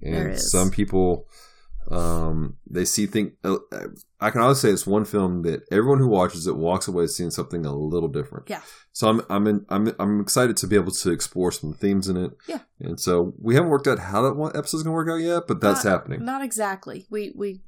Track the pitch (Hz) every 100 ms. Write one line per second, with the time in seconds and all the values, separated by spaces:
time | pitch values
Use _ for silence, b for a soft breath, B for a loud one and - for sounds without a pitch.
0 | 73 80 78 95 - 92 92 98 98 95
1 | 90 87 - b b b b - - 87
2 | 85 82 82 78 73 - - 90 90 -
3 | 101 113 98 _ 95 95 - 50 50 -
4 | - - 107 117 123 135 117 95 98 104
5 | 104 104 92 90 85 76 - 98 123 135
6 | 127 98 90 85 87 71 82 95 - 90
7 | 82 - 85 85 80 85 76 71 76 85
8 | 80 71 65 - - 196 B B B -
9 | 110 113 - 101 107 104 - 98 110 -
10 | 98 104 98 127 123 101 90 101 90 -
11 | 92 82 - 90 90 - 76 - 101 98
12 | 95 92 90 - B 311 B - - 87
13 | - 87 87 - 110 135 170 143 139 120
14 | 90 101 131 143 156 - 147 160 160 160
15 | 160 165 170 170 170 104 104 98 104 90
16 | - - - 269 269 220 202 190 - 185
17 | 190 208 202 - 202 190